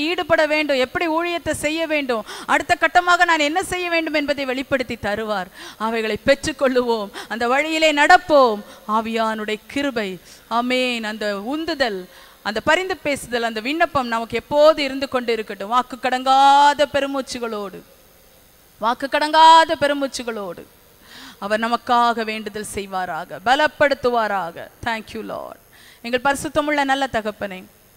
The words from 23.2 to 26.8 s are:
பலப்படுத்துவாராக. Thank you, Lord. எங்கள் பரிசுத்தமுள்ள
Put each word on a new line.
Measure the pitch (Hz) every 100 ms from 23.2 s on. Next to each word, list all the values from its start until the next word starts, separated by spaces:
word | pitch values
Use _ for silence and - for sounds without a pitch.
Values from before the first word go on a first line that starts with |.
| 180 156 202
பலப்படுத்துவாராக. | 277 302 - 294 277 247 240 214 196 170 147 110 - 233
Thank | 220 214
you, | 220 196
Lord. | - 64 - _ _ - - 233
எங்கள் | 247 269
பரிசுத்தமுள்ள | 277 311 302 294 294